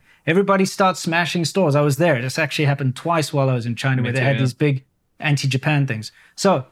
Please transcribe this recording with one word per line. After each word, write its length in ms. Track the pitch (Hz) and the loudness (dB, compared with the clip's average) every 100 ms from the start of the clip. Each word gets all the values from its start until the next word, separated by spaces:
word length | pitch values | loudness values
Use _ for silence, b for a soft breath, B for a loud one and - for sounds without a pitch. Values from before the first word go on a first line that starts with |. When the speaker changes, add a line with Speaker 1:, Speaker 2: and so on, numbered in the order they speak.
| b b - | b b 0
Speaker 1:
Everybody 380 | 175 196 196 190 | 2 4 2 2
starts 340 | - 185 175 | 2 0 0
smashing 460 | 170 165 170 180 156 | -2 -2 0 -2 -2
stores. 280 | 196 165 | 0 2
I 80 | 147 | 4
was 160 | 147 135 | 2 2
there. 240 | 175 123 | 2 2
This 160 | 127 165 | -2 -4
actually 280 | 147 - 143 | -4 0 0
happened 300 | 143 135 - | 0 -2 -4
twice 380 | 165 165 147 | -2 -2 0
while 160 | 147 135 | 0 0
I 40 | |
was 120 | 123 113 | 0 -4
in 100 | 113 | -4
China, 260 | 135 131 | -2 -2
Speaker 2:
Me 60 | 117 | -2
Speaker 1:
where 60 | |
they 60 | 131 | 0
Speaker 2:
too, 60 | 131 | 0
Speaker 1:
had 100 | 131 | 0
Speaker 2:
yeah. 60 | |
Speaker 1:
these 120 | 131 | -2
big 300 | - 151 135 - _ _ - | 0 0 0 -6 _ _ -6
anti-Japan 680 | 156 143 139 135 156 143 131 | -2 0 0 -2 0 0 0
things. 240 | 110 110 b b - | -4 -12 b b -2
So 300 | 196 151 - | 0 0 -2